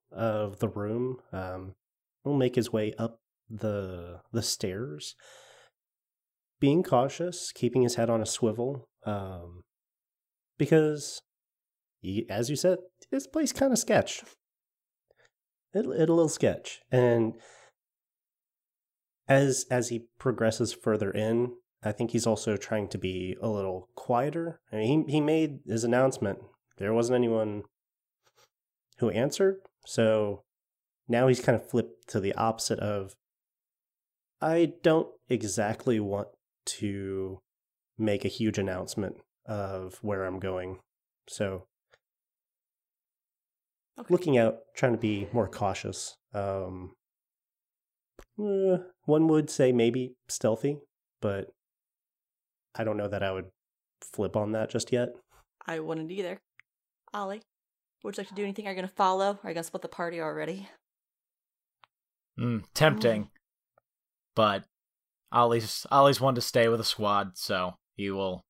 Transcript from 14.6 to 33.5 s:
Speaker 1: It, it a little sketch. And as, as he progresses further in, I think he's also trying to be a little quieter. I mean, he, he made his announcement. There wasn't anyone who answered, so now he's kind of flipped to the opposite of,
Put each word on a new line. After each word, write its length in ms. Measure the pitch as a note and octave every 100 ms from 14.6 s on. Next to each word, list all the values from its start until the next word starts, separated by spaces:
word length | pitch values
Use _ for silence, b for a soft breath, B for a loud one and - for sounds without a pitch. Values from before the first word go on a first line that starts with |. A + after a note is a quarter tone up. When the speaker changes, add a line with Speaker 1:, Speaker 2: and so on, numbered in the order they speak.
| _ _ _ _ _ b b _ _ _ _
Speaker 1:
It, 140 | F#3+ -
it 220 | - D#3+
a 60 |
little 140 | E3 D#3
sketch. 520 | - A#2 E2+ - - -
And 440 | B2+ B2 A#2 A2 A#2 B B B _ _ _ _ _ _ _ _ _ _ _ _ _ _ _ -
as, 380 | C#3 C#3 B2+ -
as 200 | B2 A#2
he 160 | A#2 - -
progresses 540 | C3 G#2+ A2+ A2 A2+
further 380 | - A2+ G#2+ G2
in, 420 | G#2 A2 A#2 B2 - _ _
I 80 | G#2+
think 180 | - A#2
he's 160 | A2+ A2+
also 300 | G#2+ A2+ G2+
trying 320 | - A2 G2
to 100 | F#2+
be 380 | F#2 F#2 F#2 F#2
a 80 | A2
little 420 | G#2 F#2+ F#2 -
quieter. 680 | - - A#2+ C#3+ E3 E3 E3 -
I 40 | G#2+
mean, 300 | A2 D#3 D3+
he, 60 |
he 80 | D3+
made 400 | D3 D#3+ D3+ C#3 -
his 180 | A2+
announcement. 540 | A#2 B2 C3+ - G2+ F#2 - _ _ -
There 140 | G2+
wasn't 240 | A2+ A#2+ B2
anyone 460 | A#2 A2+ G#2+ G#2 G2 _ _ _ _ _ _ b b _ _ _ _ -
who 120 | A2+
answered, 460 | G2 D3 - G3 F#3+ - _
so 580 | - - A2+ A2 G#2 G2 _ _ _ _ _ _ -
now 220 | A#2 C3
he's 120 | B2+
kind 140 | -
of 140 | A2+ -
flipped 400 | A#2+ A2+ - -
to 100 | A2
the 140 | G2
opposite 440 | - A2+ A2+ - A2+
of, 360 | G#2 G#2 F#2+ - _ _ _